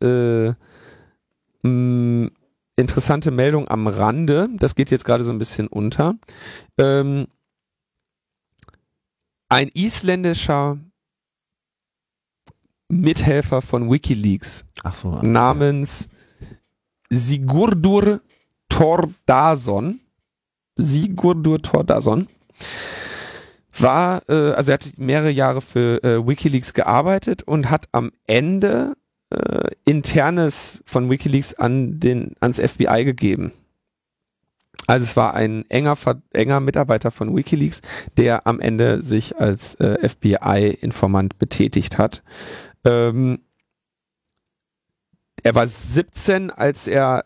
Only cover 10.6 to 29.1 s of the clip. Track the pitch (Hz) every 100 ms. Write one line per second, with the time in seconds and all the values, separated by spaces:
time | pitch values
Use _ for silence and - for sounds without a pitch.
10.6 | 143 143 160 _ _ _ _ _ _ _
11.6 | _ _ _ _ _ _ _ _ _ _
12.6 | _ _ - 175 156 - 156 147 - 131
13.6 | - 123 117 147 - 113 101 95 - -
14.6 | - - 87 - 92 82 113 113 123 147
15.6 | 143 143 143 - - _ _ - - -
16.6 | _ _ _ _ - 123 120 139 131 151
17.6 | 233 175 185 202 208 208 _ _ _ _
18.6 | - - 160 180 170 - - 131 156 147
19.6 | 120 101 147 247 _ _ _ _ _ _
20.6 | _ - 151 143 196 180 180 165 156 156
21.6 | - 156 175 - 120 120 196 _ _ -
22.6 | - - - - - - - - - _
23.6 | _ - 127 147 180 185 - 156 147 -
24.6 | 139 139 143 - 131 151 156 139 131 131
25.6 | - 120 120 117 123 117 117 143 147 131
26.6 | - - - 120 165 190 - 180 - 151
27.6 | 127 156 - 120 120 - - 117 156 190
28.6 | 202 233 269 - _